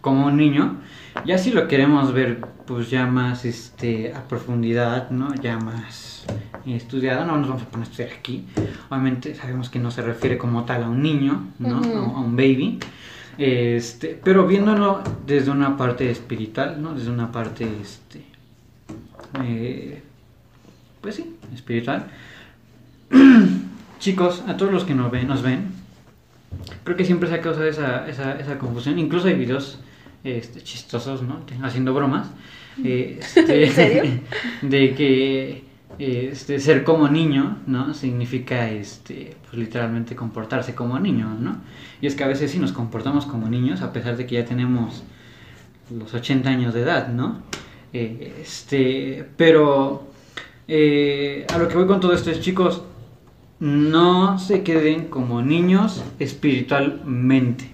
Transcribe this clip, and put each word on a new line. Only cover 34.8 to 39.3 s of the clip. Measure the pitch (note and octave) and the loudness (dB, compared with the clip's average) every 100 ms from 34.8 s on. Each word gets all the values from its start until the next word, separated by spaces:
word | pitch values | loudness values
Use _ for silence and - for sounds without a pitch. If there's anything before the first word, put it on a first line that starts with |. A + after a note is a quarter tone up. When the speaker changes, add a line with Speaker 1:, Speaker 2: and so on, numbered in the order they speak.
| C3 | 4
Speaker 1:
que, | C3+ C#3+ C3 C3+ C3+ C3+ C3+ - - _ - | 4 2 4 2 0 -4 -10 -16 -20 _ -8
este, | C#3 B2 C3 C#3+ - C#3+ | -4 -4 -4 -8 -6 -2
ser | C#3 D#3+ | 4 4
como | - D#3+ C#3+ | 6 4 6
niño, | D#3 D#3+ C3+ C#3 G#3+ - | 4 4 2 0 -4 -4
¿no? | B2+ C3+ | -2 -2
Significa, | - C3 B2 A#2+ C3 B2+ B2 A2+ | -4 -4 -2 -4 -4 -2 -2 -2
este, | G#2+ G2 - - C3+ - | -4 -10 -16 -16 -16 -16